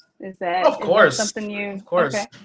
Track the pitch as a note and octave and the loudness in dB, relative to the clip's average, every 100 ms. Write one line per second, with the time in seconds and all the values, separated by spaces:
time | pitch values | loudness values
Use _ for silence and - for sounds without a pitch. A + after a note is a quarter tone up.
0 | _ _ F#3+ F#3 F3+ F3+ F3+ - D#3 G3+ | _ _ -16 -8 -4 2 2 0 0 6
1 | D3+ C3+ G#3+ A3 G#3 G#3 G3+ G3 - F3+ | 6 4 -4 -4 -10 -8 -8 -10 -4 0
2 | D3 G3+ G#3 - | 0 -2 -6 -12